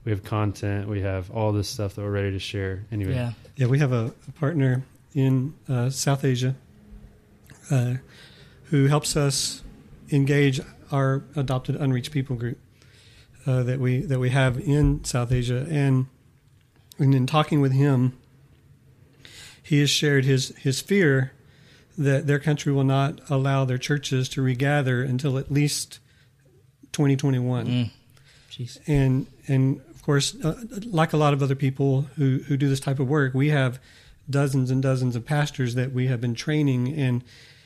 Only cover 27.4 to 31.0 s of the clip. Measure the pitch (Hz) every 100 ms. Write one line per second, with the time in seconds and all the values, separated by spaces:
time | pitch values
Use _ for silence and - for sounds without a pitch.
27.4 | 123 123 117 123 117 - _ - _ _
28.4 | _ - 120 - - 143 135 131 - -
29.4 | - 135 131 135 - - - 143 139 247
30.4 | 156 156 226 202 226 160